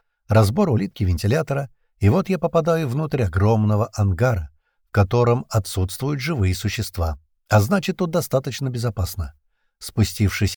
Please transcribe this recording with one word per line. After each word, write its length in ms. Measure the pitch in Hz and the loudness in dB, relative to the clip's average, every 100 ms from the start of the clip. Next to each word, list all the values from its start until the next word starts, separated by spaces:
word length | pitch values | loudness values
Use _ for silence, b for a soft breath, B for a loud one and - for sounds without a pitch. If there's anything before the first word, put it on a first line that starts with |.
| _ _ - | _ _ 0
разбор 420 | 107 101 151 196 | 4 4 2 2
улитки 340 | 104 98 - | 2 -2 -2
вентилятора, 640 | 92 85 101 151 - 139 139 _ _ - | 0 0 0 0 0 -4 -6 _ _ 0
и 100 | 104 | 2
вот 220 | 165 190 | 2 0
я 80 | 180 | -2
попадаю 500 | 165 170 160 165 147 | 0 0 2 0 0
внутрь 340 | 131 156 139 | -4 -2 -2
огромного 680 | 98 87 104 113 104 104 107 | 0 2 2 4 2 2 -2
ангара, 560 | - 98 87 123 101 76 _ _ _ _ | 0 0 2 0 0 -6 _ _ _ _
в 40 | |
котором 520 | 107 95 120 120 123 - | 0 2 2 2 0 0
отсутствуют 680 | 110 - - 90 - 135 147 | -4 -2 -4 -4 -4 -6 -4
живые 340 | 139 147 92 | -4 0 0
существа. 640 | 90 107 - 101 - 82 73 _ _ - | 0 -4 -4 -6 -4 -4 -4 _ _ 2
А 120 | 107 | 2
значит, 380 | 104 202 - - | 4 0 -2 -4
тут 120 | 180 | -2
достаточно 600 | 170 - 135 135 - 135 | -2 0 -2 -2 -6 -6
безопасно. 640 | 123 117 104 92 - 76 - _ _ _ _ | -4 -4 -4 -6 -4 -10 -12 _ _ _ _
Спустившись 800 | - - 104 - 101 - 101 | -6 0 0 2 0 0 -4